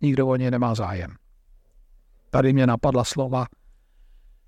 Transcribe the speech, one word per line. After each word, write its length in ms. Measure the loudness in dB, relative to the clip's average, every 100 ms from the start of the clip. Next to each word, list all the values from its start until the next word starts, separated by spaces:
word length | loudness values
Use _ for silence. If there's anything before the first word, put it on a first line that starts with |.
nikdo 260 | 0 2 2
o 80 | 2
něj 160 | 0
nemá 240 | 0 0 -2
zájem. 400 | -4 -6 -10 -14 _ _ _ -20 _ -20 -20 -20 _ _ -4
Tady 240 | 0 2
mě 140 | 4 2
napadla 360 | 2 0 0
slova, 440 | -2 -4 -4 -4 -6 _ -20 _ _ _ -20 -20 -20 -20